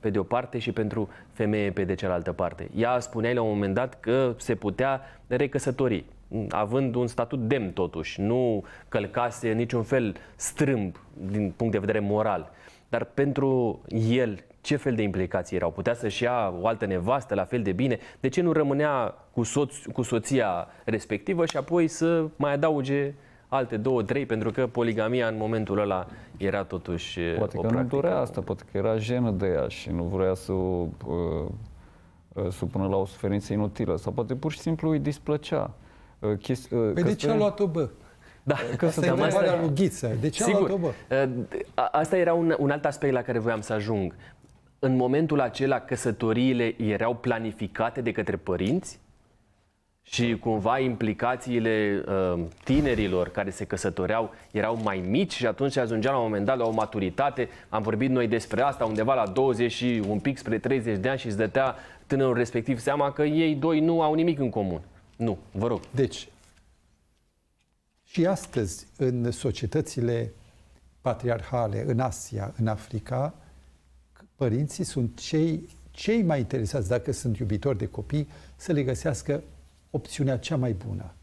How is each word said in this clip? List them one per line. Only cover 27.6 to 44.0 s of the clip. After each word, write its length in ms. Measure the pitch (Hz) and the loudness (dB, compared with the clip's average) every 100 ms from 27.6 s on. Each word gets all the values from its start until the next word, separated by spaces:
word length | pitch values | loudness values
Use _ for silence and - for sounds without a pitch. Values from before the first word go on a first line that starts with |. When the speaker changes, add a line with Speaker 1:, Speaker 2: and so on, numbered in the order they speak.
Speaker 2:
că 60 | 110 | 0
nu 60 | |
Speaker 1:
practică. 240 | 120 127 139 | 0 0 0
Speaker 2:
dorea 220 | 165 180 | 0 0
asta, 220 | 123 - | -2 -6
poate 220 | 95 95 - | -6 -8 -6
că 60 | - | -2
era 180 | 104 110 | 0 0
jenă 340 | 107 123 120 | 0 0 0
de 160 | 95 95 | 0 0
ea 220 | 82 64 | 0 -2
și 220 | - - | -4 -6
nu 140 | 85 | -4
vrea 300 | 85 95 92 | -2 0 0
să 180 | 92 - | 0 -2
o, 340 | 95 92 90 85 - 58 | -2 0 0 -2 -6 -6
uh, 440 | 82 85 78 73 107 - - - - - - _ | -2 -2 -2 -4 -8 -12 -18 -20 -20 -20 -20 _
uh, 180 | - 95 | -6 -4
supună 360 | 92 87 - 95 | -2 -4 -2 0
la 100 | 98 | 0
o 100 | 95 | -2
suferință 460 | - 101 101 - | -4 -2 -2 -2
inutilă. 440 | 104 107 104 113 87 | -2 -2 -2 -2 -2
Sau 160 | - | -2
poate 220 | 123 113 | -4 -4
pur 180 | 135 156 | -4 -6
și 60 | 156 | -6
simplu 320 | - 160 156 | -4 -2 0
îi 80 | 156 | 0
displăcea. 760 | 139 143 - 147 - 156 - - - - - - | -2 -6 -4 -4 -2 -4 -4 -8 -20 -20 -20 -6
Uh, 200 | 107 104 | -2 -2
chesti-, 360 | - 127 - | -2 -4 -2
uh, 180 | 120 113 | 0 2
Speaker 3:
Păi 100 | 101 | 2
de 0 | |
ce 60 | 175 | 2
a 40 | |
Speaker 2:
căsătoria 240 | 208 147 220 | 2 2 4
Speaker 3:
luat-o, 300 | 208 202 202 | 2 2 -2
bă? 220 | 160 139 - - - - - | 0 -4 -6 -20 -20 -20 -12
Speaker 1:
Da. 120 | - | -2
Speaker 2:
Că 320 | 143 - 120 170 | -2 -2 0 0
Speaker 3:
Asta 0 | |
e 40 | |
Speaker 2:
suntem 220 | 160 139 | 2 2
Speaker 3:
întrebarea 380 | 131 - 196 185 | 4 4 4 4
Speaker 1:
Asta 120 | 175 | 4
Speaker 3:
lui 120 | 165 | 2
Ghiță. 420 | 139 185 - 123 110 | 4 2 2 -2 0
De 80 | 139 | 0
ce 140 | - | 2
a 40 | 214 | 2
Speaker 1:
Sigur. 220 | 202 180 | 4 4
Speaker 3:
luat-o, 80 | 196 | 2
bă? 160 | 165 120 - 131 | -2 -4 -2 2
Speaker 1:
Uh, 200 | 135 123 110 - - | 2 0 -6 -6 -6
a-, 140 | - 123 | -2 0
asta 240 | 147 156 190 | 2 2 4
era 180 | 170 | 4
un, 200 | 170 165 160 | 4 4 4
un 120 | 143 | 2
alt 140 | 147 | 2
aspect 280 | 147 143 143 | 0 0 2
la 100 | 127 | 2
care 160 | 117 117 | 2 0
voiam 220 | 110 113 | 2 0
să 120 | 104 | -2
ajung. 420 | 110 104 110 | -2 0 0